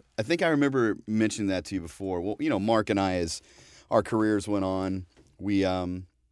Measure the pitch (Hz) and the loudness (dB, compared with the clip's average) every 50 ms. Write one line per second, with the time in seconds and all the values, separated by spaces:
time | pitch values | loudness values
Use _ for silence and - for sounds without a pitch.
0 | - _ _ - 110 120 175 170 185 165 156 143 143 139 135 131 117 107 98 - | -16 _ _ -4 -2 0 0 2 2 2 4 4 4 2 4 2 2 2 0 -2
1 | - 104 110 110 110 104 - 110 104 95 95 90 87 - 98 90 82 82 - - | -4 -2 2 2 2 2 0 -2 -2 0 0 -2 -2 -4 -6 -6 -6 -8 -10 -8
2 | 98 95 92 87 87 101 104 - 151 156 123 95 98 113 113 110 107 - 107 98 | -6 -4 -4 -2 -4 -4 -4 -4 -2 -2 -2 0 2 4 4 4 4 2 2 2
3 | 98 95 92 90 87 82 - - - - - - - - - - - - - 113 | 2 2 0 0 -2 -2 -4 -8 -12 -18 -20 -20 -20 -20 -20 -20 -4 0 2 2
4 | 101 - 117 110 107 107 107 101 98 104 104 98 95 95 95 95 95 95 95 95 | 2 2 2 2 2 2 2 0 0 -2 -2 -2 0 -2 -2 -2 -2 -2 -4 -6
5 | 90 - _ - _ _ _ - 92 101 101 95 95 92 92 92 90 90 90 92 | -8 -12 _ -20 _ _ _ -10 -6 -2 0 2 2 2 0 -2 -2 -4 -6 -8
6 | 92 - _ _ _ _ | -10 -14 _ _ _ _